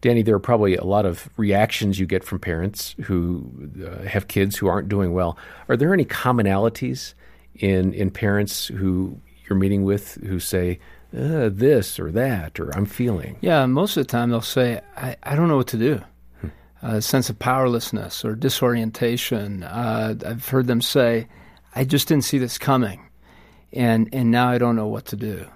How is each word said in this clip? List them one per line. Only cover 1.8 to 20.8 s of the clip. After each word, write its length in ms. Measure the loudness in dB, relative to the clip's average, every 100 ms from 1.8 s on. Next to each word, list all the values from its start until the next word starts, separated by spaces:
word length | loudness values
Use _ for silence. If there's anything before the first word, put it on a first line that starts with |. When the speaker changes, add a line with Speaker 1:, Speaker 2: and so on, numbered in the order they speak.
| 0 0
Speaker 1:
you 60 | 0
get 180 | -2
from 140 | -2 -8
parents 560 | -4 -2 -2 -4 -12 -10
who, 440 | -2 0 0 -2 -8 -14 -14 -12 -12
uh, 160 | -10
have 260 | -4 -4 -2
kids 280 | 0 0 2
who 100 | 0
aren't 220 | 0 0
doing 240 | 0 2
well. 240 | 2 0 -2 -12 -20 -2
Are 80 | 2
there 180 | 4
any 100 | 2
commonalities 1080 | 0 -2 0 2 2 2 0 0 -6 -6 -10 -18 -20 -20 -20
in, 400 | -2 2 4 2
in 160 | 0 -4
parents 560 | -2 0 0 -2 -4 -8
who 520 | -4 -2 -2 -4 -8 -20 -20 -2
you're 100 | 0
meeting 260 | 2 2
with 300 | 2 0 -4 -14 -6
who 140 | -6
say, 400 | -2 0 0 -4 -8 -20 -14 -6
"Uh, 320 | -2 0 0
this 480 | 2 4 4 2 -6
or 100 | -4
that," 480 | -2 0 -2 -6 -8
or, 120 | -6 -2
"I'm 100 | -4
feeling"? 500 | -2 -2 -2 -4 -4
Speaker 2:
Yeah, 240 | 2 2 4
most 300 | 2 0 0
of 80 |
the 60 | 0
time 200 | 0 0
they'll 100 | 0
say, 400 | 0 0 2 0 -8 -10
"I, 200 | -10 -10
I 140 | -4 0
don't 120 | 4
know 80 | 2
what 80 | 2
to 80 | 2
do." 220 | 2 0 -4 -20 -20 -12
Speaker 1:
Hmm. 80 | -12 -12 -20 _
Speaker 2:
A 200 | -4 -2
sense 260 | 0 0 0
of 80 | -2
powerlessness 840 | -2 2 2 0 -2 -6 -6 -6
or 100 | -6
disorientation. 1300 | -2 -2 2 2 2 -2 -2 -2 0 -2 -4 -4 -8
Uh, 500 | -8 -4 -2 -2 -2 -4 -6
I've 220 | -8 -2
heard 180 | 0 2
them 140 | 0